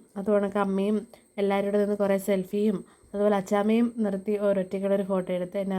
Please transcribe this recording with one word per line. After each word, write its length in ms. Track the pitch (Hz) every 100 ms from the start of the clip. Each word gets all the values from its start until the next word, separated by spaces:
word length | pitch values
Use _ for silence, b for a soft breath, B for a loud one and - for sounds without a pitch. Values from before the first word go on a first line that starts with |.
| - 208
അതുകണക്ക് 420 | 196 202 202 202 196
അമ്മയും 320 | 190 196 214 220 B B -
എല്ലാവരും 320 | 202 196 202
കൂടെ 120 | 208
നിന്ന് 140 | 202 208
കുറേ 160 | 202 196 196
സെൽഫിയും 500 | 196 185 208 214 185 b b _
അതുപോലെ 220 | 202 208 202
അച്ചാമ്മയും 460 | 190 208 208 226 240 233 208
നിർത്തി 280 | 196 196 208 208
ഒരൊറ്റയ്ക്കുള്ളൊരു 580 | 196 185 190 196 196 190
ഫോട്ടോ 180 | 190 180 180
എടുത്ത് 200 | 180 202
എൻ്റെ 120 | 196